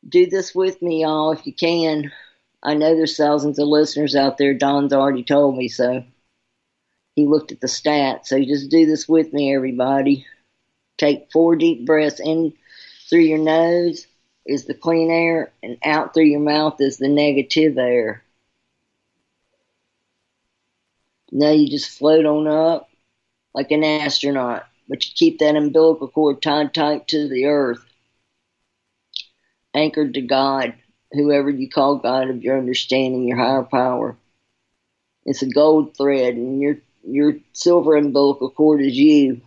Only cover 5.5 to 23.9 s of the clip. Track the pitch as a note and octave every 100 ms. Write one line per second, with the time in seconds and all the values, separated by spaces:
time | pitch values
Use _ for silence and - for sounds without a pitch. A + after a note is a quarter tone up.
5.5 | B2+ B2 - B2 B2+ B2 _ _ _ _
6.5 | _ _ _ _ _ _ - D3 D3+ D3+
7.5 | - B2+ - D3+ D3 C#3 A#2+ - C3+ C3+
8.5 | C#3+ C#3 D#3+ D#3 D3+ - D#3+ D#3+ D3 C#3
9.5 | C#3 C3 B2 B2+ C#3 C#3 C#3 - _ _
10.5 | _ _ _ _ - D3+ C#3 - D#3+ E3
11.5 | E3 E3+ C3 B2 D#3 D3+ C3+ B2+ D#3+ D#3+
12.5 | D#3 _ - - - - E3+ D#3+ D#3 D#3
13.5 | D#3+ E3 F3 F3 E3 - _ _ _ -
14.5 | C#3 - - - E3 E3 E3 E3 E3 -
15.5 | _ - B2 D3 D3+ - E3 D#3 D3 D3
16.5 | D3+ D#3 D3 C#3 C3 C3+ D3 D3 C#3 C3
17.5 | D#3 D#3 C3 B2 B2 A2 G#2+ _ _ _
18.5 | _ _ _ _ _ _ _ _ _ _
19.5 | _ _ _ _ _ _ _ _ _ _
20.5 | _ _ _ _ _ _ _ _ C3 D3
21.5 | D3+ D3 C#3+ - - D3 D#3+ D#3 D3+ D#3
22.5 | D3+ D#3+ D#3+ - _ _ _ _ _ _
23.5 | - C#3 D3+ D#3